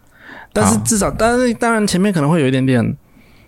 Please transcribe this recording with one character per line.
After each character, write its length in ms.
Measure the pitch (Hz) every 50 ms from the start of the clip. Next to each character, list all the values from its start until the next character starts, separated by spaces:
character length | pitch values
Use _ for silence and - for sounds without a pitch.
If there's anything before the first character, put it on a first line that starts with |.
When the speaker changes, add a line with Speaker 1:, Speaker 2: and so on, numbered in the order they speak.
| _ _ _ - - - - - - -
Speaker 1:
但 120 | - 208 208
是 120 | 190 233 208
至 180 | 208 - 226 202
少， 100 | 185 143
Speaker 2:
好。 80 | - -
Speaker 1:
但 200 | 214 233 240 247
是 140 | 254 240 220
当 180 | - 247 233
然 120 | 233 214 208
前 140 | 196 - 175
面 120 | 196 208
可 80 | 185 165
能 100 | 139 147
会 100 | 175 165
有 60 | 135
一 40 | 127
点 140 | 131 131 131
点， 320 | 131 127 117 113 113 135 - _ _ _ - - - - - -